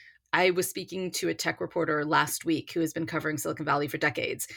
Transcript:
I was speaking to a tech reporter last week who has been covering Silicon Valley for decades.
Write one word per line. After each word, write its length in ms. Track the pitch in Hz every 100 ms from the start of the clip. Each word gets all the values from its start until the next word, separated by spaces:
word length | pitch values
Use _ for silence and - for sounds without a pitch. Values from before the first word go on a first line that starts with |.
| - _ _
I 180 | 160 185
was 180 | 180 175
speaking 440 | - 185 185 185
to 160 | - 175
a 60 |
tech 260 | 160 170 -
reporter 440 | 175 180 151 151
last 400 | 151 147 147 -
week 280 | 170 156 -
who 80 | 170
has 120 | 160
been 140 | 165 160
covering 320 | 156 156 151
Silicon 260 | 160 -
Valley 220 | 147 143 147
for 100 | -
decades. 520 | 151 - - - -